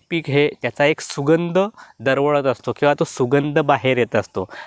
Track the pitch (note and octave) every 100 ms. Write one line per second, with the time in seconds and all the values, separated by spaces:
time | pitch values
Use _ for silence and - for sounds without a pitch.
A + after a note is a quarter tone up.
0 | - E3+ D3+ C#3+ D3 - A#2+ - C#3+ D#3
1 | - - C#3+ E3 F3 F3+ G3+ - - _
2 | C3+ C3+ C#3+ D3 C3+ A#2+ - - D3 C#3+
3 | E3 - B2 C#3+ D3 D#3 D3 C#3 C3 B2
4 | A2+ A2+ - G2+ F#2 -